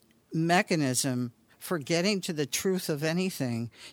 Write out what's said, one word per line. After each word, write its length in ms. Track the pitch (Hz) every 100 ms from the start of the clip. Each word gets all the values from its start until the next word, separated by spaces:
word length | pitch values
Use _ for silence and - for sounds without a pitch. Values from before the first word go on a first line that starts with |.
| _ _ _
mechanism 1000 | 160 165 180 208 170 135 123 135 123 123 - _ _
for 200 | - 170
getting 440 | 120 170 190 196
to 100 | 180
the 140 | 151 139
truth 420 | - 196 180 -
of 160 | 147
anything 640 | 156 175 185 - 127 117 117 - -